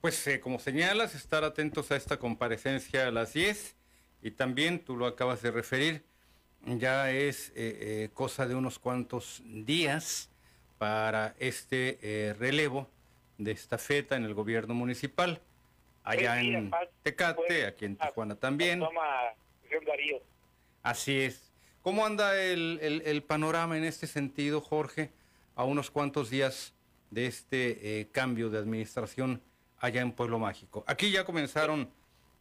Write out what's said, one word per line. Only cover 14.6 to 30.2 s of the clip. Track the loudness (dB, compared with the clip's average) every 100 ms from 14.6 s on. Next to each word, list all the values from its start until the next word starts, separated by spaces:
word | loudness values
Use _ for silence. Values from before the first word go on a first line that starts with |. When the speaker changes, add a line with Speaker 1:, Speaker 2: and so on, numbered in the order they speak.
| 0
Speaker 1:
municipal, | -2 0 -2 -4 0 0 0 _ _ _ _ _ _
allá | -2 0 2
Speaker 2:
Tres | 2
días | 2 0
Speaker 1:
en | 0
Speaker 2:
más | -2 -4 _
Speaker 1:
Tecate, | -6 0 0 2
Speaker 2:
después, | 2 2 0
Speaker 1:
aquí | -2
en | -6 -2
Speaker 2:
a-, | -4
Speaker 1:
Tijuana | -2 -6 -2
también. | -2 2 2 2
Speaker 2:
toma | 0 0 0 0 -2 -4 _ _ -4 -2 0
Darío. | -2 -2 -4 -8 _ _ _ _ _
Speaker 1:
Así | -4 -2 0 2
es. | 2 -2 -18 _ -20 _
¿Cómo | 0 2 2
anda | 4 4 4
el, | 4 2 0 0
el, | 0 0
el | 0 -2
panorama | 0 0 2 2 0 0
en |
este | -2 -4 -6
sentido, | -4 -4 -2 0 0
Jorge, | 0 -2 0 -4 -6 -8 _ _ _
a | -2
unos | 0 0 0
cuantos | 0 0 0 0
días | 2 2 0 -12 _ _ _ _
de | -2 -2
este, | -4 -2 0 2 0 -4 -4
eh, | -2
cambio | 0 0 0 0
de | 0
administración | 0 -2 -2 -4 -6 -2 -2 -2 -8 _ _ _
allá | -2 0
en | -2
Pueblo | -2